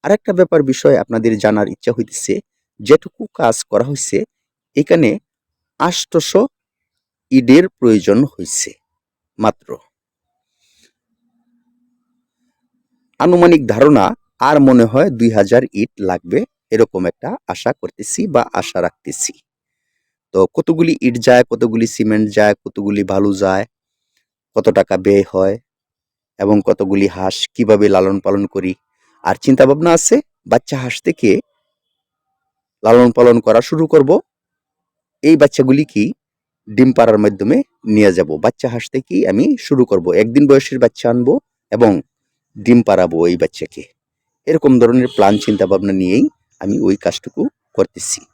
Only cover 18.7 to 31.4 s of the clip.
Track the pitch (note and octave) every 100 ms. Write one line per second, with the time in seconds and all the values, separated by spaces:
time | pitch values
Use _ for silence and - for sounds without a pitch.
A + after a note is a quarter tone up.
18.7 | F#2 F2 _ - - - - _ _ _
19.7 | _ _ _ _ _ _ F#2 F#2 - D#3+
20.7 | D#3+ E3 D3+ B2 A#2+ A#2 B2 - A2+ A#2+
21.7 | A2+ A2+ - G#2+ G#2+ G#2+ G#2 G#2 G2+ -
22.7 | - G2+ G#2 G2 F#2+ G2+ G2 G2 F#2+ G#2
23.7 | _ _ _ _ _ _ _ _ A2 G#2
24.7 | G2 F#2 F#2+ G2 G2+ F#2+ F#2+ F#2+ A2 _
25.7 | _ _ _ _ _ _ - G2+ G#2 G2
26.7 | - F#2+ G2 G2 F#2 F#2+ - - - A2
27.7 | G#2 G#2 F#2+ F#2+ G2 G2 G2+ G2+ G2 F#2
28.7 | F#2 _ _ _ _ F2 F#2+ - C3 C3+
29.7 | C#3+ E3+ E3 - B3+ - _ - A#2 -
30.7 | C#3 B2+ - - - A2+ G2+